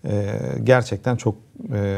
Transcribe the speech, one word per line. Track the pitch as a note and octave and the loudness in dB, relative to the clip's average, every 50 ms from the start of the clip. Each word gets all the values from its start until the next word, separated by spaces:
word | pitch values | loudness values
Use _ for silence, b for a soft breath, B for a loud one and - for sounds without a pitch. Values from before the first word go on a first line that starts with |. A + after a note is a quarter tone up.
| - | -6
e, | - G#2 G2+ G2+ G2 A2 A2 - B1+ F#2+ B2 A2 | -4 -2 -2 -2 -2 -4 -4 -4 -4 -4 0 4
gerçekten | A#2 B2+ B2 A#2+ - G#2+ G2 - B2+ B2 | 6 6 6 4 2 -4 -4 -2 0 0
çok, | - - A#2 G2+ - - - - - - G#3 | 0 0 -2 -2 -4 -8 -20 -18 -14 -10 -6
e, | A#2+ G#2 G2+ G2 G2 | -4 -2 0 0 -2